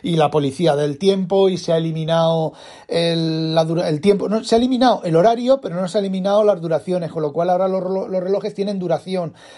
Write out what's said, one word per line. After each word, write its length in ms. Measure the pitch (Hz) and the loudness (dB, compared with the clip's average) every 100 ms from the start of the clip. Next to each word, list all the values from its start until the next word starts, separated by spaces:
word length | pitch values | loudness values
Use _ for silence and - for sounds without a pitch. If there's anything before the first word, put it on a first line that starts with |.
y 140 | - 160 | -2 2
la 140 | 143 | 2
policía 460 | 151 143 135 165 143 | 2 0 0 2 2
del 220 | 147 139 | 0 0
tiempo 500 | 196 196 180 196 190 | 0 0 0 2 2
y 80 | 175 | 2
se 160 | - | 0
ha 60 | 165 | 0
eliminado 720 | 165 160 160 165 165 165 156 - - - - | -2 -4 -2 2 2 0 -2 -6 -20 -18 -6
el, 680 | 170 170 165 160 160 160 | -2 0 0 -2 -2 -2
la 100 | 160 | 0
dura-, 240 | 160 165 175 | 0 0 -2
el 140 | 151 | 0
tiempo, 260 | 196 202 - | 2 2 0
no, 160 | 220 | -2
se 100 | 226 | 0
ha 40 | 226 | 2
eliminado 440 | 254 247 254 196 | 2 2 2 2
el 120 | 175 160 | 2 4
horario, 460 | 214 233 247 269 | 4 2 2 0
pero 140 | 196 170 | 0 -6
no 120 | 185 | -2
se 80 | 214 | -2
ha 40 | |
eliminado 440 | 196 190 190 208 | -2 -2 0 2
las 160 | 208 185 | 2 2
duraciones, 500 | 165 151 - 180 160 | 0 -2 -2 -4 -4
con 120 | 165 | -4
lo 100 | 151 | -4
cual 160 | 151 175 | -2 0
ahora 180 | 180 190 | 0 0
los 160 | 190 | -2
relo-, 260 | 180 190 - | -4 -4 -4
los 140 | 185 | -4
relojes 320 | 185 196 208 | -2 -4 -4
tienen 240 | 202 196 196 | -6 -6 -4
duración. 540 | 180 156 185 185 165 - - | -2 -4 -4 -6 -6 -10 -20